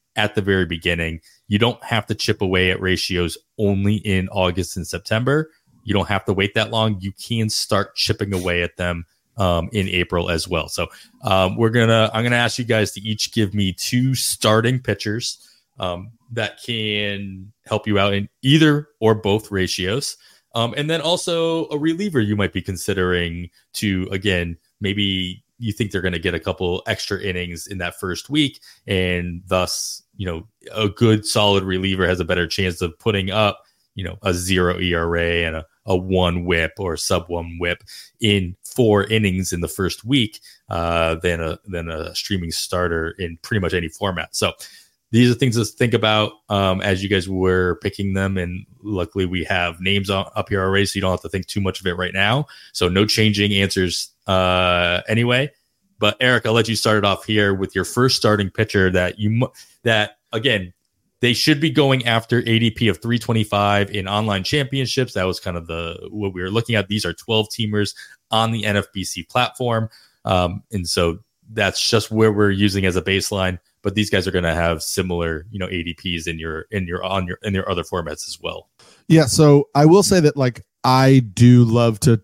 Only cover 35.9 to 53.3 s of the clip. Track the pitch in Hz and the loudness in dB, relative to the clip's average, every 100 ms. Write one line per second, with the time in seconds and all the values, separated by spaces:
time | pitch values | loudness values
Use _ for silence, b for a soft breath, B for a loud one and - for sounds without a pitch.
35.9 | 92 95 92 90 90 87 85 80 - 92 | -2 0 2 2 0 0 0 0 -4 -6
36.9 | 76 - 90 82 87 85 82 85 87 - | -6 -2 -2 -2 -6 -8 -6 -4 -6 -10
37.9 | B B _ 110 101 87 - - - 113 | B B _ 0 2 0 -8 -6 0 4
38.9 | 101 98 110 101 92 90 87 85 - 92 | 4 2 0 0 0 -2 -4 -6 -4 -4
39.9 | - 113 139 107 - b b - 87 85 | -4 -2 0 -2 -6 b b -10 -4 -2
40.9 | 85 82 82 87 85 80 - 101 87 82 | 0 0 0 -2 -2 -4 -8 -10 -10 -8
41.9 | 80 82 - - 98 82 - - 90 90 | -8 -8 -10 -6 -6 -4 -8 -4 -2 -2
42.9 | 82 82 92 87 85 - 110 87 90 82 | -2 -4 -6 -10 -12 -4 -2 0 -2 -4
43.9 | - 101 85 - - 92 - B B B | -6 -4 -4 -6 -2 -2 -4 B B B
44.9 | _ _ 113 123 117 131 113 110 - 120 | _ _ 4 4 4 2 0 -2 0 0
45.9 | 110 107 107 107 - - 101 95 95 98 | 2 2 2 0 -4 -4 0 2 2 0
46.9 | 92 98 98 90 92 92 92 90 85 101 | 0 0 0 0 0 2 2 2 -2 -4
47.9 | - 98 95 98 95 87 92 - _ 104 | -4 -4 -2 -2 -2 -6 -8 -14 _ -6
48.9 | 98 85 98 92 90 80 95 87 85 92 | -4 -4 -2 -2 -2 -2 -2 -2 -4 -2
49.9 | 101 98 98 98 110 - 98 95 98 101 | 0 0 -2 -2 -6 -4 -2 0 2 0
50.9 | 101 92 90 98 98 - 104 98 - 92 | 0 -2 -2 -4 -8 -6 -4 -4 -4 -4
51.9 | 87 90 95 101 131 151 B B - 87 | -4 -4 0 0 0 -2 B B -2 2
52.9 | 92 107 - 107 | 2 2 4 2